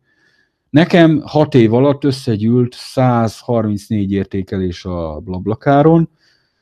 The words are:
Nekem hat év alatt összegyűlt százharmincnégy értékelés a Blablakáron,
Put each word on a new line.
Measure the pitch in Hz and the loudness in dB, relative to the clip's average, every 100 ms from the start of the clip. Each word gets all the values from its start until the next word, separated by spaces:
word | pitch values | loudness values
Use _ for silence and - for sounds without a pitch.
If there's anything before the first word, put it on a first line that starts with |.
| _ _ _ _ _ _ _ | _ _ _ _ _ _ _
Nekem | 143 170 180 160 151 - | 0 4 4 4 2 -2
hat | 151 151 139 | -2 2 4
év | 131 | 4
alatt | 120 143 139 | 4 2 0
összegyűlt | 143 131 - 104 110 123 123 | -2 -4 -4 -2 0 0 0
százharmincnégy | - - - 127 120 113 - - 117 107 101 - 110 98 | -4 -10 -2 0 2 -2 -4 -4 -2 -2 -4 -6 -4 -2
értékelés | 98 95 98 92 98 92 87 95 | -4 -4 -8 -6 -6 -6 -8 -10
a | 87 80 76 | -8 -8 -10
Blablakáron, | 87 92 95 110 147 139 151 165 165 _ _ _ _ _ | -12 -10 -6 -4 0 2 4 2 0 _ _ _ _ _